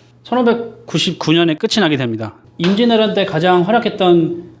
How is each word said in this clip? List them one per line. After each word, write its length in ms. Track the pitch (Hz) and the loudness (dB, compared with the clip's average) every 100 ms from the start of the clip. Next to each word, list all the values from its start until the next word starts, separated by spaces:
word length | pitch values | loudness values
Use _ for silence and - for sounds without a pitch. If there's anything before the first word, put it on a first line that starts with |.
| _ _ | _ _
천오백구십구 1080 | - 247 233 233 - - - 165 - 156 - | -4 0 2 0 -4 -14 -6 -4 -4 -4 0
년에 220 | 165 170 151 | 2 2 -2
끝이 240 | 226 - | -2 0
나게 180 | 170 143 | 0 0
됩니다. 360 | 123 110 107 - _ - | -4 -6 -10 -14 _ -4
임진왜란 560 | 175 202 233 226 214 | 0 2 2 2 0
때 120 | 185 190 | 0 -2
가장 360 | 160 180 180 | 0 2 2
활약했던 800 | 180 226 226 - 185 175 160 - - - | 2 0 0 0 2 4 2 -4 -12 -20